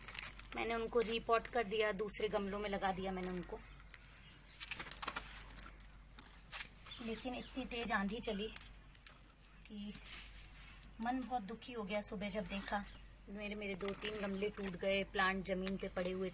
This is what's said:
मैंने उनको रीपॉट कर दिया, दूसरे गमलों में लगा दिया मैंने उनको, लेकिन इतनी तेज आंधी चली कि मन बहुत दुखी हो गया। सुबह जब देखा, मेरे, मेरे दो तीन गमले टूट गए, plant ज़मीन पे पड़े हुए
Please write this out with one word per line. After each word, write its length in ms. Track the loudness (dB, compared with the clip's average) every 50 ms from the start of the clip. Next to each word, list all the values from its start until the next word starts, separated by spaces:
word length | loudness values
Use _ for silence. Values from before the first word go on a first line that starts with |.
| -4 2 2 2 2 2 -4 -6 -6 -4 0
मैंने 200 | 0 2 2 2
उनको 240 | 2 2 4 4 4
रीपॉट 480 | 4 6 2 2 6 6 6 6 6
कर 160 | 4 2 2 2
दिया, 280 | 4 4 4 4 4
दूसरे 360 | 4 2 4 6 6 6 6 6
गमलों 300 | 4 4 2 2 0 0
में 100 | 0 2
लगा 220 | 2 2 4 2
दिया 200 | 2 4 2 0
मैंने 180 | 2 0 0 0
उनको, 300 | 0 0 -2 -2 -6 -8 -8 -14 -14 -14 -12 -12 -12 -12 -10 -12 -12 -12 -12 -14 -16 -18 -18 -14 -6 -4 -4 -4 -2 -4 -4 -4 -4 -2 -2 0 0 0 -2 -2 -6 -6 -6 -8 -10 -10 -10 -10 -12 -14 -14 -14 -14 -16 -16 -14 -14 -12 -12 -12 -14 -12 -8 -4 -4 -4 -4 -4 -8 -12 -10 -8 -6 -4
लेकिन 340 | -2 -2 -2 -2 -2 -2 -2
इतनी 300 | -4 -6 -4 -4 -4 -2
तेज 260 | 0 0 0 2 4
आंधी 280 | 4 4 4 4 2 2
चली 280 | 2 2 2 2 0 0 -2 -4 -6 -6 -12 -14 -16 -16 -18 -16 -16 -16 -16 -16 -18 -20 -20 -20 -20 -20 -18 -18 -14
कि 260 | -10 -8 -8 -8 -8 -8 -10 -10 -10 -8 -8 -10 -10 -12 -14 -14 -14 -14 -16 -16 -14 -16 -14 -16 -14 -6 -2
मन 200 | 0 2 2 2
बहुत 200 | 0 0 0 0
दुखी 320 | 0 -2 -6 -6 -6 -6 -4
हो 100 | -4 -2
गया। 180 | 0 2 4
सुबह 280 | 4 2 2 2 -2 0
जब 180 | 0 0 0
देखा, 360 | 0 -2 -2 0 0 0 0 0 -2 -10 -12 -14 -14 -16 -14 -12 -8
मेरे, 260 | -6 -6 -4 -4 -4
मेरे 200 | -2 -2 -2 -2
दो 120 | 0 0 0 0
तीन 260 | 0 0 0 0 2
गमले 280 | 0 0 2 2 2 0
टूट 260 | 0 0 -2 -2 -2
गए, 280 | 0 2 4 4 4 4
plant 400 | 2 4 6 6 6 6 4 2
ज़मीन 340 | 2 2 4 2 2 2
पे 100 | 0 -2
पड़े 240 | 0 2 2 2 2
हुए 180 | 2 2 0 0